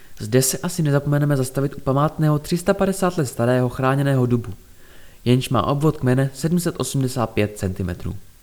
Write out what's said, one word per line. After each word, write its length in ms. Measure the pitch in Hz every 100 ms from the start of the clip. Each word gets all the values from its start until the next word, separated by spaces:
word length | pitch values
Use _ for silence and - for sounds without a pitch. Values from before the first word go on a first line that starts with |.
| - -
Zde 220 | 107 123
se 160 | 135 -
asi 240 | 185 -
nezapomeneme 560 | 151 143 143 143 147 139
zastavit 380 | 127 139 143 -
u 40 |
památného 600 | - 135 151 - 156 151
tři 180 | 151 170
sta 160 | 185
padesát 440 | 196 196 190 180 175
let 80 | 131
starého 440 | - 117 127 127
chráněného 560 | 123 131 139 139 135 123
dubu, 280 | 120 110 - - - - - - - -
jenž 240 | 127 127
má 140 | 123
obvod 340 | - 143 156 147
kmene 320 | 127 127 135
sedm 260 | - 160 175
set 160 | 175 -
osmdesát 520 | 131 139 127 123 113
pět 280 | - 104 -
centimetrů. 580 | 98 92 92 90 - - - -